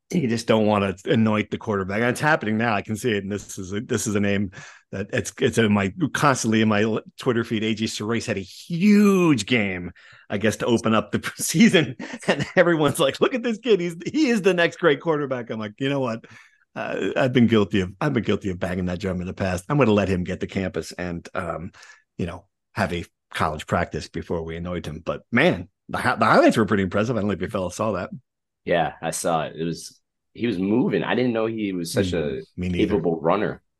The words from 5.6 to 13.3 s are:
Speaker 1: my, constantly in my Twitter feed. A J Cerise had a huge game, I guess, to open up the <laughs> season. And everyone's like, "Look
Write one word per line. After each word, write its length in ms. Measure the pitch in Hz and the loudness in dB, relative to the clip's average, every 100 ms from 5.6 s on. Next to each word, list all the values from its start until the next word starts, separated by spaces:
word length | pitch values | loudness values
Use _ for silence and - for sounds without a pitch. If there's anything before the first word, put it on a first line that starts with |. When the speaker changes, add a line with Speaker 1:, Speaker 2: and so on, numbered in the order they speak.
| 110 | 2
Speaker 1:
my, 180 | 104 101 - 123 | 2 0 -2 -4
constantly 480 | - 147 127 113 110 | 0 2 2 2 2
in 80 | 110 | 2
my 300 | 104 113 110 - - | 2 0 -2 -8 -6
Twitter 260 | - 117 | -2 -2
feed. 200 | 113 113 | -2 -2
A 100 | 107 | -2
J 120 | 107 110 | -2 -4
Cerise 400 | - 107 117 - | -4 -4 -4 -4
had 100 | 101 | -6
a 40 | |
huge 1080 | 95 - - 170 202 208 208 196 175 139 98 | -8 -14 -8 0 4 6 6 6 4 2 2
game, 440 | 123 101 90 90 - - - - | 0 0 -4 -10 -14 -20 -20 -8
I 80 | 104 | -2
guess, 200 | 107 104 | 0 0
to 80 | - | 2
open 280 | 113 113 | 2 4
up 180 | 110 101 | 2 0
the 200 | 110 - - | -4 -6 -6
<laughs> 60 | |
season. 540 | - 160 226 185 143 131 - 240 - | -2 6 6 6 2 -4 -12 -8 -2
And 200 | 156 143 - | -2 0 4
everyone's 440 | 170 165 147 135 | 4 4 2 2
like, 220 | 143 - | 0 2
"Look 120 | - | 0